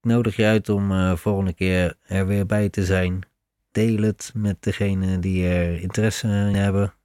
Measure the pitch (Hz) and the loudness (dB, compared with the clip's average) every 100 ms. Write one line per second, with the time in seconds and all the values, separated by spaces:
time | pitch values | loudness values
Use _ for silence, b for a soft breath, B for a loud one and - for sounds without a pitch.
0 | 117 117 117 107 107 110 101 101 101 95 | 2 2 0 2 2 2 2 0 2 2
1 | 92 87 - 101 95 85 92 90 87 - | 2 0 0 -2 -2 -2 0 2 0 -4
2 | _ 98 95 101 98 107 104 - 92 95 | _ -2 0 0 0 0 0 -2 0 0
3 | 90 92 92 _ _ _ _ - 113 110 | 0 -4 -8 _ _ _ _ -2 0 2
4 | 107 104 - 113 104 95 - - 101 95 | 0 -2 -8 -4 -2 -2 -4 -2 -2 0
5 | 95 92 90 92 90 90 85 85 90 - | 0 -2 -2 0 0 0 0 -2 -4 -2
6 | 107 - 113 101 101 101 101 98 98 _ | -2 -2 -2 0 0 2 0 0 -2 _